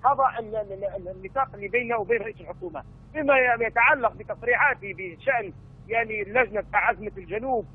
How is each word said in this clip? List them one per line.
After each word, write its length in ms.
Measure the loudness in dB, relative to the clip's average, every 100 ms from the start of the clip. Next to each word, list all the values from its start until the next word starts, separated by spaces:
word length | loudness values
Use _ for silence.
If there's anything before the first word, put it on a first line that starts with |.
هذا 340 | 2 4 2 0
ال-، 180 | -6 -6
ال-، 280 | -6 -6
ال-، 240 | -6 -8 -12
الميثاق 400 | -12 -6 -2 -2
اللي 140 | -4 -4
بيننا 280 | -4 -2 -4
وبين 260 | 0 -2
رئيس 180 | -2 -10
الحكومة. 420 | -14 -12 -10 -12 -14 -20 -12
فيما 220 | -4 4 6 6 2 2
يتعلق 460 | 4 4 6 2
بتصريحاته 840 | -2 -12 -6 0 4 4 2 -6 -10
بشأن 540 | -10 -4 0 0 -2 -12 -20 -20 -2
يعني 340 | -2 0 -4
اللجنة 380 | 0 2 2 0
بتاع 300 | 0 2 2
أزمة 220 | 0 -6 -10
الجنوب 480 | -8 -6 -2 -2 -4